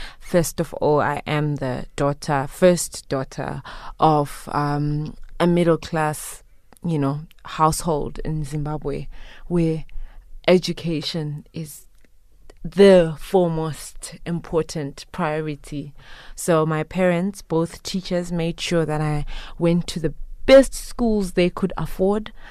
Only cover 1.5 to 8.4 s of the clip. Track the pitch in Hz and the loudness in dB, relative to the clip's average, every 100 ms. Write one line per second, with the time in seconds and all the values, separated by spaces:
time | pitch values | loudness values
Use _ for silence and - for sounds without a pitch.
1.5 | 143 131 123 - - 143 143 - 143 139 | -2 -4 -6 -8 -2 -2 -2 -2 -2 -2
2.5 | - 185 170 - - - 139 131 - 139 | 4 4 4 0 -10 -6 -6 -6 -8 -8
3.5 | 139 - - - - 156 151 143 - - | -8 -12 -14 -14 2 4 4 2 -6 -6
4.5 | - 147 147 147 147 156 - - - 175 | -2 -2 0 -2 -2 -6 -10 -10 0 2
5.5 | 170 170 160 - 165 151 147 - - - | 4 4 2 0 -2 -2 -2 -10 -16 -20
6.5 | - - - 175 156 139 147 160 - - | -20 -20 -10 -2 0 0 -2 -8 -18 -10
7.5 | - 160 156 175 151 131 - - 156 | 2 2 2 -2 -2 -4 -6 -4 -4